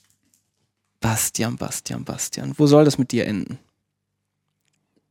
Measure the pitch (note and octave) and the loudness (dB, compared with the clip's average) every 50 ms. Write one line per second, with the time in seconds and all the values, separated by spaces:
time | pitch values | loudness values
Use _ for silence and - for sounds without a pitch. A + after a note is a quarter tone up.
0 | _ _ _ _ _ _ _ _ _ _ _ _ _ _ _ _ _ _ _ _ | _ _ _ _ _ _ _ _ _ _ _ _ _ _ _ _ _ _ _ _
1 | - A2+ A2 A2+ - - - - A2+ A2+ B2 - - - - - - - - A#1+ | -2 -2 0 -2 -2 -4 -4 -4 -4 -4 -4 -6 -8 -10 -10 -10 -10 -10 -10 -10
2 | - - - - - - - - C3+ C3+ C#3 - D3+ C#3+ C#3+ D3 D#3 C#3 B2+ - | -8 -10 -10 -8 -8 -8 -8 -8 -8 -8 0 2 4 6 8 8 8 6 4 2
3 | B2+ - - A#2 - - G#2+ F#2+ - - - - _ _ _ _ _ _ _ _ | -2 -2 -2 -2 -2 -2 -4 -4 -6 -8 -12 -14 _ _ _ _ _ _ _ _
4 | _ _ _ _ _ _ _ _ _ _ _ _ _ _ _ _ _ _ _ _ | _ _ _ _ _ _ _ _ _ _ _ _ _ _ _ _ _ _ _ _
5 | _ _ | _ _